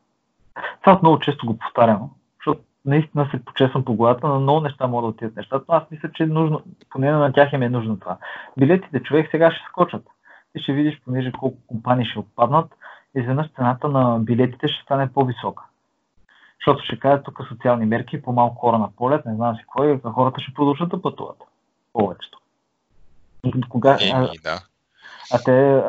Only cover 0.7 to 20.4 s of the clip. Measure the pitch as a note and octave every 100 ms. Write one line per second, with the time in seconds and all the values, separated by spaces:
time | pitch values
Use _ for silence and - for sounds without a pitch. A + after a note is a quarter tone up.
0.7 | - G3+ F3+ E3 D3 - C#3 A#2 A2 -
1.7 | - A2+ G2+ C3+ - _ _ D3+ - _
2.7 | _ C#3 D3 D#3 D3 C#3 C3 - - C3
3.7 | C#3 C3 G#2+ A#2 A#2+ D3+ C3+ C3+ D3+ D3
4.7 | - B2+ A#2+ A#2 A2 A2+ G#2+ - C3+ C3+
5.7 | E3 D#3 D#3 E3 - D#3+ D#3 D#3+ D#3 -
6.7 | - _ - C#3 D3+ C#3+ C3 C#3 C#3 A#2+
7.7 | B2 A2+ G2+ F2+ F2+ - - - - C#3
8.7 | F#3 - C3+ - D3 D#3 D#3 E3 D#3+ -
9.7 | - F3 - - _ _ - _ C#3 -
10.7 | C#3 D3+ D3+ - B2+ B2+ - C3 - _
11.7 | A2+ B2 B2+ A2+ A2 G2 - A#2 D3+ E3
12.7 | _ - - _ C3+ A#2+ C3+ D#3 - B2
13.7 | B2 D3+ C#3 B2 A#2 A2 A#2 B2+ - D3
14.7 | - - C#3 C3 C#3 B2+ A#2+ G2+ - -
15.7 | _ _ _ _ _ _ _ _ _ D3+
16.7 | C3+ - A2 C3+ C#3+ - - A#2+ A2+ B2+
17.7 | A#2+ A2 A#2 A#2+ C#3+ C3 B2 A#2+ A#2+ A#2+
18.7 | A2+ G2+ - B2 D3 A#2+ A2 A#2+ A2 -
19.7 | B2+ D3 C3+ A#2 A#2 B2+ C3